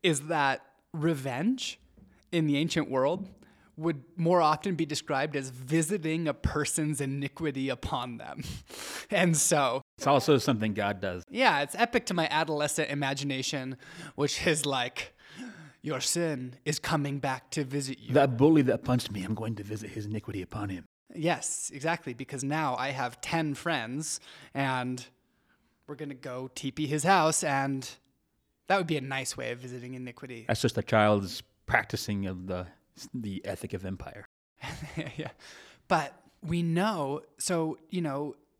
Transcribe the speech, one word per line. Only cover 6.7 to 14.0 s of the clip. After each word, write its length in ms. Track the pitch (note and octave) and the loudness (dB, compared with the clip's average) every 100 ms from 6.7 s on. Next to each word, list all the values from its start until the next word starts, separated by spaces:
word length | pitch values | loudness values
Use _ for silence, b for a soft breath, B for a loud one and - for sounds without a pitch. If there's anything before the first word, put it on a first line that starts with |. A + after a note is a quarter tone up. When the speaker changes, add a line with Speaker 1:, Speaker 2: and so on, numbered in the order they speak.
| - D3+ C#3+ | 0 -2 -2
Speaker 1:
iniquity 680 | C#3 C#3 C#3 - D#3+ C3+ C3+ | -2 -4 -6 -4 -4 -2 -4
upon 480 | B2+ - C3+ B2 A#2 | -4 -4 -4 -4 -8
them. 260 | - C#2+ - | -12 -10 -10
<laughs> 60 | - - B B B B | -10 -12 B B B B
And 240 | F#3 F3 D#3 | 4 4 6
so 460 | - D#3 C3 B2+ - - | 4 4 4 0 -6 -2
Speaker 2:
It's 100 | - | 6
also 300 | C#3 C#3 C#3 | 6 8 6
something 360 | - A#2 A2 | 6 2 2
God 280 | G2+ G2+ G2 | 0 0 0
does. 220 | G2 F2+ - | -4 -6 -6
Speaker 1:
Yeah, 320 | F#3+ B3+ D3 | 4 4 4
it's 140 | C#3+ - | 0 0
epic 300 | A#3 A#3+ A#3 | 2 2 0
to 80 | |
my 140 | F3+ D#3+ | 0 2
adolescent 600 | D3+ D#3+ D3 D3 - D#3 | 2 0 0 0 0 0
imagination, 840 | C#3+ C#3 C#3 C#3+ C3 C3 C#3+ C3 C3 B B | 0 0 -2 -2 -2 -2 -4 -6 -10 B B